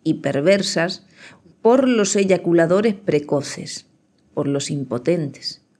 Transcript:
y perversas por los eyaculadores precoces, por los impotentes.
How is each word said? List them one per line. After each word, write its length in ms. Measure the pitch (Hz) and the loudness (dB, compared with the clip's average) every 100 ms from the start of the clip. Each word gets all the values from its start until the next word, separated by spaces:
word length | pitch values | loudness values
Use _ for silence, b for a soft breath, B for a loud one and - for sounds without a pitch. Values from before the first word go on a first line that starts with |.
y 120 | 160 156 | -4 -2
perversas 920 | 143 139 160 202 - 170 170 - B B B B _ _ | -2 0 2 2 0 -2 -4 -6 B B B B _ _
por 260 | 226 262 262 | 2 4 4
los 280 | 233 202 208 | 2 2 0
eyaculadores 800 | 190 180 175 170 165 185 220 | 2 2 2 2 4 2 0
precoces, 920 | 196 - 151 147 147 131 - 151 - - _ _ _ _ | -2 -2 -2 0 -4 -4 -12 -12 -14 -16 _ _ _ _
por 140 | - 143 | -6 -4
los 240 | 139 135 | -4 -4
impotentes. 920 | 147 131 - - 170 143 - - - _ _ | -6 -6 -4 -2 -2 -4 -8 -12 -14 _ _